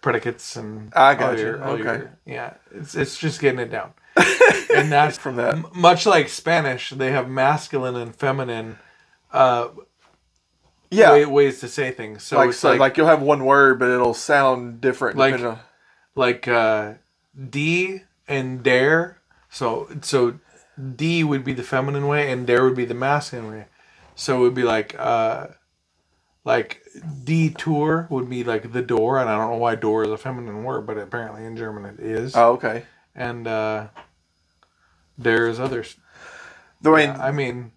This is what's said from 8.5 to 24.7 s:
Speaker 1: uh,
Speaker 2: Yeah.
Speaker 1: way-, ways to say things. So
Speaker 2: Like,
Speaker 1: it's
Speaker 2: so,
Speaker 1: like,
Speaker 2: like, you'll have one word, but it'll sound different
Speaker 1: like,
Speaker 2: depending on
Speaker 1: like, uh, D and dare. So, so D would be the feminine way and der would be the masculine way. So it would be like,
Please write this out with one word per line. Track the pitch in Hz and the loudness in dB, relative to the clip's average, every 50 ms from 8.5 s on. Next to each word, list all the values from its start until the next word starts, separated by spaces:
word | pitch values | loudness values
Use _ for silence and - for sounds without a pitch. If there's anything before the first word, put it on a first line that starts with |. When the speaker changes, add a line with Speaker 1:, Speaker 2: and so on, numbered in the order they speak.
| 117 113 113 113 110 - _ _ _ _ _ _ _ _ _ _ | -6 -8 -8 -10 -14 -18 _ _ _ _ _ _ _ _ _ _
Speaker 1:
uh, | - 131 131 127 123 120 120 120 - - - _ _ _ _ _ _ _ _ _ _ _ _ _ _ _ _ _ _ _ _ _ | 2 4 4 4 4 0 -2 -6 -10 -18 -20 _ _ _ _ _ _ _ _ _ _ _ _ _ _ _ _ _ _ _ _ _
Speaker 2:
Yeah. | 180 208 220 165 | 4 8 8 10
Speaker 1:
way-, | 147 147 147 | 10 8 6
ways | 147 135 143 143 139 127 - | 6 4 4 4 4 2 -4
to | - 117 | -12 -10
say | - - 139 127 | -6 -6 -6 -6
things. | 127 - 113 107 107 107 - | -6 -10 -12 -14 -14 -16 -12
So | - 139 | -4 2
Speaker 2:
Like, | 143 135 123 | 2 2 2
Speaker 1:
it's | 123 - | 2 0
Speaker 2:
so, | - 151 | 2 2
Speaker 1:
like, | 123 120 | 4 4
Speaker 2:
like, | 131 131 131 | 4 2 4
you'll | 160 156 | 4 6
have | 165 160 151 | 6 6 4
one | 139 139 147 135 131 | 4 2 2 2 4
word, | 135 139 139 139 135 127 120 | 4 6 6 6 6 4 4
but | 127 123 | 2 0
it'll | 127 123 123 117 117 | 2 2 2 0 0
sound | - - - 147 143 139 131 127 123 123 120 117 117 | -4 -2 2 2 4 4 2 2 0 -4 -12 -12 -4
different | 123 131 127 - 135 110 98 | -2 -2 -2 0 -4 -4 0
Speaker 1:
like, | 139 135 135 135 | 2 2 2 2
Speaker 2:
depending | 123 120 120 113 117 | -2 -4 -6 -8 -10
on | - _ _ _ _ _ _ _ _ _ _ | -16 _ _ _ _ _ _ _ _ _ _
Speaker 1:
like, | 139 127 120 120 - - 127 | -2 -2 -2 -2 -4 -2 0
uh, | 120 117 113 110 110 107 104 104 110 _ _ _ _ _ _ _ _ 135 135 127 | 0 2 2 2 0 0 -4 -8 -12 _ _ _ _ _ _ _ _ -18 -18 -8
D | 113 143 147 160 170 175 185 185 190 190 _ _ _ _ _ - | -6 -4 -2 -2 0 -2 -2 -4 -6 -12 _ _ _ _ _ -6
and | 139 135 127 131 131 127 | -6 -6 -4 -6 -8 -2
dare. | 117 131 127 127 131 143 156 165 170 175 - _ _ _ _ _ _ _ | 0 2 2 4 4 4 2 2 0 -4 -10 _ _ _ _ _ _ _
So, | - - 135 120 110 - - - - 147 | -12 -6 -4 -4 -4 -4 -8 -10 -14 -12
so | - - - 135 123 120 120 - _ _ _ _ _ _ _ - 135 131 127 | -8 -2 0 2 2 0 -2 -6 _ _ _ _ _ _ _ -16 -14 -14 -8
D | 120 151 165 170 170 160 | -6 -4 -2 0 0 0
would | 151 143 135 127 | 0 -2 -2 -4
be | 135 135 | -6 -8
the | 123 | -8
feminine | 120 - - 131 131 139 143 143 143 | -8 -4 -4 -2 -2 -2 -4 -4 -2
way | 143 147 147 147 135 | -2 0 0 0 -2
and | 127 123 123 | -4 -6 0
der | 120 120 120 131 | 2 2 4 4
would | 131 127 | 4 2
be | 123 123 | 0 -4
the | 117 120 | -6 -4
masculine | 120 131 135 143 147 143 - - 120 113 107 | -4 -2 0 0 -2 -2 -6 -12 -12 -12 -12
way. | 107 110 101 _ _ _ _ _ _ _ _ _ _ | -14 -16 -18 _ _ _ _ _ _ _ _ _ _
So | - - - 135 127 | -12 -4 -4 0 2
it | |
would | 123 123 127 | 2 2 2
be | 127 | 0
like, | 123 117 | 0 0